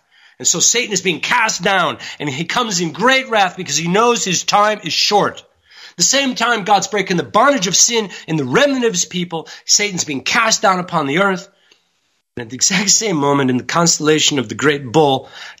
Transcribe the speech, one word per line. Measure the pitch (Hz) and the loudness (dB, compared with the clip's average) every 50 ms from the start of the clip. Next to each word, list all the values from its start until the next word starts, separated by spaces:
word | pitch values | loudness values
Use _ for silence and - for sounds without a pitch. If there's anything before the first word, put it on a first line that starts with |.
| _ _ _ _ _ _ _ _ | _ _ _ _ _ _ _ _
And | 131 | -2
so | 120 - 170 | -2 0 2
Satan | - - - 233 233 208 208 | 0 2 2 0 -2 -2 -4
is | 175 - | -2 -2
being | 185 165 131 | -2 -2 -2
cast | - - 240 247 226 220 220 - 175 | -2 -2 0 0 0 0 -2 -2 -2
down, | 208 196 185 170 147 117 - - - - - | 0 0 2 0 0 -2 -6 -10 -16 -12 -8
and | 143 151 | -8 -6
he | 127 139 170 | -6 -6 -6
comes | - - 247 247 220 202 170 | -4 -2 -2 -2 -2 -2 -2
in | 180 160 143 | -4 -4 -4
great | 156 208 254 262 262 262 226 | 0 2 2 2 2 0 0
wrath | 226 208 196 180 - | 0 0 0 0 -2
because | 180 180 - 143 | -6 -8 -4 -4
he | 143 170 170 | -2 -2 0
knows | 180 208 233 240 233 233 - | 2 4 4 4 2 0 0
his | 196 175 - - | -2 -2 -2 -2
time | - 190 208 208 214 214 196 - | 0 2 4 4 2 0 -2 -4
is | - - | -6 -4
short. | - - - 208 202 165 127 - - - _ _ _ _ _ - - - - - | -2 0 2 2 2 2 0 -2 -6 -16 _ _ _ _ _ -20 -20 -20 -20 -6
The | - 170 | -2 -2
same | - - 277 277 262 220 | 0 2 0 0 0 -2
time | - 226 240 233 220 180 | -2 0 0 0 -2 0
God's | 202 208 190 185 | 2 2 2 2
breaking | - 214 208 190 - 185 | 0 -2 -4 -2 0 -2
the | 170 147 | -2 -2
bondage | 110 - 202 247 285 285 254 175 | 0 2 4 4 4 4 2 0
of | 196 165 | 0 2
sin | - - - 240 226 214 180 - - - - | 2 2 2 2 0 -2 -4 -8 -14 -6 -4
in | 160 | -2
the | 156 135 | -2 -2
remnant | 123 139 226 285 285 269 254 240 | 0 2 2 2 2 2 0 0
of | 226 185 | 0 0
his | 175 - | -2 -4
people, | - - 180 175 175 170 165 151 - - - - | -4 -4 -6 -6 -4 -6 -10 -10 -12 -16 -16 -4
Satan's | - - - 208 208 185 160 - | 0 0 0 0 -2 -2 -4 -6
being | 151 143 127 - | -4 -6 -6 -4
cast | - - 247 226 220 214 - - | -2 0 2 2 2 0 2 2
down | 196 185 180 | 2 2 2
upon | 175 175 175 160 151 | -2 -2 -2 -2 -2
the | 135 139 180 | 0 0 2
earth. | 202 196 190 175 180 - _ _ _ _ _ _ _ _ _ _ _ _ _ _ _ _ _ | 2 2 0 -2 -6 -12 _ _ _ _ _ _ _ _ _ _ _ _ _ _ _ _ _
And | 120 120 | -12 -12
at | 110 | -10
the | 131 | -4
exact | 127 - - 196 180 208 196 | -2 0 0 2 0 2 2
same | - - 220 214 180 | 2 2 2 0 0
moment | 147 139 143 139 139 139 127 | 2 2 2 2 4 2 2
in | 127 123 | 2 0
the | - | -2
constellation | - - 165 170 165 - - 156 151 156 151 - - 151 139 | -2 0 2 2 2 2 2 2 2 2 4 2 2 0 0
of | 113 107 | -2 -4
the | 110 | -6
great | 107 127 147 147 139 139 120 | -2 0 0 0 0 -4 0
bull, | 107 160 156 139 135 127 - - - - - - - - | 2 4 4 4 2 0 -4 -8 -16 -18 -18 -18 -6 -4